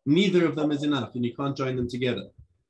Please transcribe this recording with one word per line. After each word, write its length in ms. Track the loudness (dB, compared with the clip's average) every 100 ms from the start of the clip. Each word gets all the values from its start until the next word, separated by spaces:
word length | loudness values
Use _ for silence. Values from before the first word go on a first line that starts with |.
| 2
Neither 400 | 4 4 4 2
of 120 | 0
them 140 | -2
is 120 | 0
enough, 320 | 0 -2 -2 -4
and 80 | -4
you 80 |
can't 220 | -4 -6 -2
join 220 | -4 -2
them 100 | -4
together." 360 | -2 -2 -4 -8 _ -20 _ _